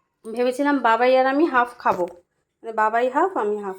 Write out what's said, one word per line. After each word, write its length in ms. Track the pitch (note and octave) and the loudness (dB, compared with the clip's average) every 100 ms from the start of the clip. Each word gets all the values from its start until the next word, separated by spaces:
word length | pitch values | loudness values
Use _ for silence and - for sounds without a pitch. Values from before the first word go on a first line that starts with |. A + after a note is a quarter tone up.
| _ _ A3+ | _ _ -10
ভেবেছিলাম 460 | A3+ B3 B3+ C#4+ C#4 | -4 -2 0 0 0
বাবাই 380 | A#3 A3+ B3 C4 | 2 2 4 4
আর 80 | C4 | 2
আমি 200 | C#4 D#4+ | 2 2
হাফ 320 | C4 - - | 2 0 -2
খাবো, 280 | A#3+ F#3 F3 - _ _ _ _ | -2 -2 -4 -8 _ _ _ _
মানে 100 | A3+ | -8
বাবাই 380 | A3 G#3+ A#3 B3+ | -2 0 0 0
হাফ, 280 | C4+ F#4+ F4+ | 0 0 -2
আমি 200 | G#3 G#3 | -4 -4
হাফ, 180 | G3+ | -6